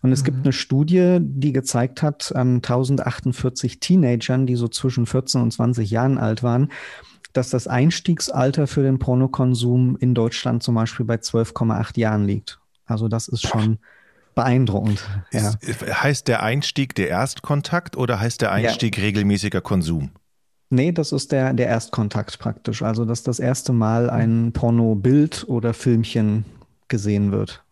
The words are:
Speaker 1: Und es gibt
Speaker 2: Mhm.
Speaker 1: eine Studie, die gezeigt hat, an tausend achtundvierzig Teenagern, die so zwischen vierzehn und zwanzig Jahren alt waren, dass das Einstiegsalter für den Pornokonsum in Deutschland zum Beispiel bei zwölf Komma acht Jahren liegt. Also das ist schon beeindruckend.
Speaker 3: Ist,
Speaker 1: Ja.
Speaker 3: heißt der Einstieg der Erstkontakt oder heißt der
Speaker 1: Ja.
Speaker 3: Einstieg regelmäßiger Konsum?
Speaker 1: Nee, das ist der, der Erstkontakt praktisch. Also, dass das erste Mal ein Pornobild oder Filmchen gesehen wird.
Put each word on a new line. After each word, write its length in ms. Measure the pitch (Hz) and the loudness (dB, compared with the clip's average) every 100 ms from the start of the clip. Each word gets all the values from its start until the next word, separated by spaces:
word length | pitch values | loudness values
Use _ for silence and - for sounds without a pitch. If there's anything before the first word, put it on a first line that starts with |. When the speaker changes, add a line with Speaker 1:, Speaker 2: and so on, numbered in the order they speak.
Speaker 1:
Und 120 | 131 | 4
es 100 | 131 | 2
gibt 140 | 131 131 | 2 0
Speaker 2:
Mhm. 60 | |
Speaker 1:
eine 80 | 135 | 0
Studie, 640 | 127 - 135 151 180 180 180 | 0 0 0 4 4 6 4
die 320 | 151 135 147 | 2 0 0
gezeigt 500 | 131 127 120 123 - | 0 0 0 0 0
hat, 300 | 151 143 - 127 | -2 -2 -6 0
an 260 | 127 123 | 2 2
tausend 420 | - 123 131 139 | 0 0 2 0
achtundvierzig 760 | - - 131 123 127 123 123 - | -2 -2 -4 -2 -4 -2 -6 -6
Teenagern, 640 | - 185 135 120 - 127 131 | 2 4 4 2 0 0 0
die 80 | |
so 140 | 123 117 | 0 -2
zwischen 380 | - 135 123 117 | -2 -2 0 0
vierzehn 340 | 131 127 131 | 0 0 0
und 120 | 117 | 0
zwanzig 380 | - 120 120 104 | 0 0 0 0
Jahren 280 | 113 131 131 | 0 2 2
alt 260 | 113 110 | 0 0
waren, 260 | 123 120 147 - - - - - - | 0 2 0 -4 -16 -20 -20 -20 -6
dass 180 | 135 123 | -4 -2
das 160 | 127 - | -2 0
Einstiegsalter 1000 | 123 147 - - 160 - - 131 139 143 | 2 2 2 -2 -2 -2 0 0 2 0
für 160 | - | 2
den 160 | 135 131 | 2 2
Pornokonsum 960 | 131 127 131 - 127 123 120 123 127 - | 2 2 0 2 0 2 2 2 2 2
in 160 | 127 | 2
Deutschland 480 | 120 113 - 123 120 | 2 0 -2 -2 -2
zum 140 | - 117 | 0 0
Beispiel 280 | 113 - | 0 -4
bei 120 | 117 113 | -2 -2
zwölf 360 | - 113 113 | 0 0 -2
Komma 260 | - 113 110 | 0 0 0
acht 180 | 113 - | -2 -2
Jahren 300 | 110 107 101 | 0 2 0
liegt. 340 | 104 - - _ _ | -2 -6 -18 _ _
Also 240 | _ 110 113 | _ -2 -2
das 180 | 113 - | -2 -4
ist 220 | 117 - | -6 -2
schon 300 | 113 107 110 _ _ _ _ _ - | 0 0 0 _ _ _ _ _ -2
beeindruckend. 680 | 123 127 123 101 107 104 - 98 - | 2 4 2 0 0 -2 -4 -10 -4
Speaker 3:
Ist, 260 | 110 104 107 | -2 -2 -2
Speaker 1:
Ja. 400 | - - - - | -6 -8 -6 -2
Speaker 3:
heißt 240 | 143 139 - | 0 0 0
der 160 | 117 | 0
Einstieg 500 | 110 131 - - 131 | 0 -2 -2 -4 -4
der 140 | - 92 | -2 -2
Erstkontakt 880 | 90 131 - - 147 - 175 175 - | 0 -2 -6 -4 -2 0 -4 -4 -6
oder 240 | 123 110 | -2 0
heißt 200 | 117 - | -2 -2
der 100 | 110 | 0
Speaker 1:
Ja. 40 | |
Speaker 3:
Einstieg 440 | 98 117 110 117 101 | 2 0 0 -2 0
regelmäßiger 640 | 104 104 101 101 101 95 | 0 2 2 2 0 -4
Konsum? 480 | - 98 80 82 69 - _ _ _ _ _ | -2 -2 0 -2 -4 -10 _ _ _ _ _
Speaker 1:
Nee, 220 | 127 151 | 0 2
das 180 | 170 147 | 0 -2
ist 220 | 143 - | -4 -2
der, 200 | 139 131 | 0 0
der 120 | 127 123 | 0 0
Erstkontakt 720 | 113 - - 104 - 101 - | -2 -2 -4 -2 -2 -6 -8
praktisch. 440 | 113 - - 113 | -8 -6 -8 -4
Also, 220 | 110 110 | -2 -2
dass 200 | 113 120 | -2 -2
das 160 | - 117 | -4 -2
erste 320 | 123 127 - | -2 -2 0
Mal 360 | 120 110 117 120 | 2 2 2 0
ein 440 | 120 113 113 117 | 2 2 2 0
Pornobild 920 | - 117 117 113 107 110 143 151 - - | 0 2 4 2 2 4 4 4 -2 -4
oder 260 | 120 117 | -2 -2
Filmchen 680 | 117 131 113 110 117 107 107 107 - - _ _ | 0 2 2 2 0 2 0 -4 -12 -20 _ _
gesehen 460 | 117 104 101 101 | -4 0 0 0
wird. 320 | 101 101 - _ | 0 -4 -8 _